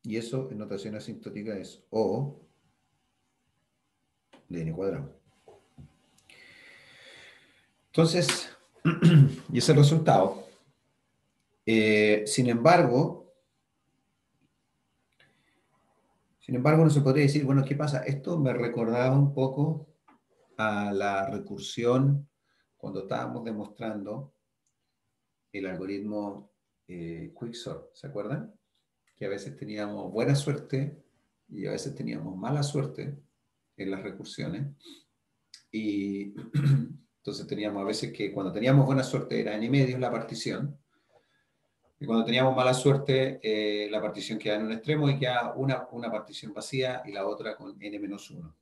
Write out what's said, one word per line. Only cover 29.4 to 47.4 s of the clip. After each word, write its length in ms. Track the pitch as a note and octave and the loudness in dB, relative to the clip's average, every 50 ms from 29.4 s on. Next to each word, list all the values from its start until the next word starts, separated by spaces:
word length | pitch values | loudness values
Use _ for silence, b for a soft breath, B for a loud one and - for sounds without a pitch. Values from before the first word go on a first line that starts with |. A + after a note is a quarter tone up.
| - - - | -8 -12 -12
teníamos 560 | - G2+ G#2 G#2+ G#2 G#2 G#2 G#2 F#2+ F#2 F2+ | -12 -12 -10 -8 -8 -6 -6 -8 -10 -10 -6
buena 240 | G2 A2 A#2 - C#3 | -2 0 2 2 2
suerte 680 | C#3 - D3 C#3 - - - - C3 C#3+ - - - _ _ _ _ _ _ _ _ _ | 2 2 -2 -4 -4 -6 -6 -4 -4 -4 -4 -8 -14 _ _ _ _ _ _ _ _ _
y 180 | _ - G2 - | _ -12 -10 -8
a 60 | G1+ | -6
veces 240 | G#2+ - - - - | -6 -6 -8 -10 -10
teníamos 400 | - - A#1 A#2 G#2+ - - F2+ | -8 -8 -8 -8 -8 -8 -10 -10
mala 260 | F#2 G2+ A#2+ D3 D3 | -8 -4 -4 -2 -2
suerte 560 | C#3 - - C#3+ C#3+ - - - - C#3+ C#3+ - _ _ _ _ _ _ _ _ _ _ _ | -2 -2 -2 -4 -4 -4 -8 -10 -10 -10 -12 -12 _ _ _ _ _ _ _ _ _ _ _
en 120 | - G2 G2 | -10 -6 -6
las 140 | G2 F#2+ - | -6 -6 -8
recursiones. 640 | G2+ - - - - - - - - F2 - C#3+ C#3+ - B B E4 B B B _ _ _ _ _ _ _ _ _ - - _ _ | -12 -12 -12 -16 -14 -10 -8 -8 -6 -6 -6 -8 -8 -10 B B -20 B B B _ _ _ _ _ _ _ _ _ -20 -20 _ _
Y 600 | - A2 A2 G#2+ G2+ G2+ G2 G2+ G2 G2 G2+ G2+ G2+ | -8 -6 -4 -2 -2 -2 -4 -4 -4 -6 -8 -10 -12
<clears throat> 840 | - - - - C#3+ C#3+ C#3 C3+ A#2+ A2+ - - - _ _ _ _ | -16 -16 -4 -4 0 2 4 2 2 0 -4 -10 -18 _ _ _ _
entonces 280 | _ C#3 C3+ - - | _ -12 -10 -10 -8
teníamos 360 | - - A2 G#2+ G#2+ G2+ G2+ G2 | -8 -8 -6 -6 -6 -4 -4 -4
a 20 | |
veces 260 | G2 A2 - - - | -4 -4 -4 -6 -8
que 220 | - - G#2 F#2+ - | -6 -6 -6 -6 -4
cuando 180 | G2+ F#2+ F2+ | -6 -6 -4
teníamos 340 | E2 G#2 A#2 B2+ C#3 C#3+ B2 | -4 0 2 6 6 6 6
buena 180 | C3 C3+ C3+ B2+ | 6 2 0 0
suerte 360 | - - A#2+ - - A#2 A2+ | -2 -4 -4 -4 -4 -4 -4
era 160 | A2 G#2+ G#2+ | -2 -2 -4
n 140 | G#2+ A2+ A#2+ | -4 -2 0
medios 280 | C#3 C#3 C3 B2+ B2 | 2 2 2 2 0
la 140 | B2+ B2+ A#2+ | -2 -4 -4
partición, 640 | A#2+ A2+ - - A#2 A2+ - A#2 - - C#3 D3 - - _ _ _ _ _ _ _ _ _ _ _ _ _ _ _ _ _ _ _ _ _ _ _ _ | -4 -6 -6 -8 -10 -8 -6 -6 -6 -4 -6 -8 -8 -12 _ _ _ _ _ _ _ _ _ _ _ _ _ _ _ _ _ _ _ _ _ _ _ _
y 40 | - | -4
cuando 200 | - A2+ A2+ A2+ | 0 0 0 2
teníamos 280 | A#2 A#2+ B2+ C3 C3 B2+ | 2 2 2 4 2 2
mala 200 | C3 B2+ B2+ C3 | 4 2 2 2
suerte, 680 | - - C#3+ C#3 C#3+ - - C3 C3 C3 C3 - - | 4 4 4 4 4 2 2 2 2 2 0 -4 -6
eh, 480 | - A2 G#2+ G#2+ G#2+ G#2 G#2 G#2 G#2 G#2 | -4 -2 -2 0 0 -2 -2 -2 -4 -4
la 120 | G#2+ G#2+ | -4 -4
partición 360 | G#2+ G#2 - G#2 - - A2+ | -4 -4 -6 -8 -8 -8 -8
queda 180 | G#2 - A2 G#2 | -6 -2 -2 -2
en 100 | G#2+ A2 | -2 -2
un 80 | A2 A2+ | -4 -6
extremo 360 | A2+ - D3 D#3 D3+ D3 C#3 | -6 -2 -2 0 2 2 2
y 80 | B2+ | 2
queda 360 | A#2+ B2+ B2 B2 B2 A#2 A2+ - | 0 -2 -2 -2 -2 -4 -4 -6
una, 340 | C3 C3+ C#3 C3 B2 - - | -4 -2 -2 -2 -2 -6 -10
una 200 | A#2+ A#2+ A#2+ A2+ | -12 -10 -8 -6
partición 420 | G#2+ G#2+ - - G#2+ - - A2 G2+ | -6 -8 -8 -10 -18 -16 -16 -14 -12
vacía 480 | A2 G#2+ - C#3 C3 C3 B2+ B2+ - - | -12 -12 -6 -4 -2 -2 -2 -4 -6 -10
y 80 | G#2 G2+ | -10 -8
la 120 | G2 G2 | -6 -4
otra 300 | G#2 G#2+ - | -4 -6 -6